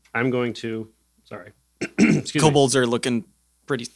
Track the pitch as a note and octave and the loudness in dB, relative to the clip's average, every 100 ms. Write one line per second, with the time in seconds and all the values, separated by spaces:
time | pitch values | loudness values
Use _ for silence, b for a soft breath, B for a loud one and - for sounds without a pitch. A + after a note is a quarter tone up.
0 | _ A#2 B2+ B2 A#2+ A2 A#2 A2+ A2 _ | _ -4 -2 -2 -4 -6 -8 -10 -10 _
1 | _ _ _ G#2 F2 - _ _ - - | _ _ _ -18 -18 -20 _ _ -8 2
2 | A3 D3+ - D3+ D3+ C#3+ C#3 C3 B2 A#2+ | 2 2 0 2 4 4 4 2 0 0
3 | C3+ A#2+ - _ _ _ - C3+ A#2 | -2 -4 -6 _ _ _ -8 -8 -8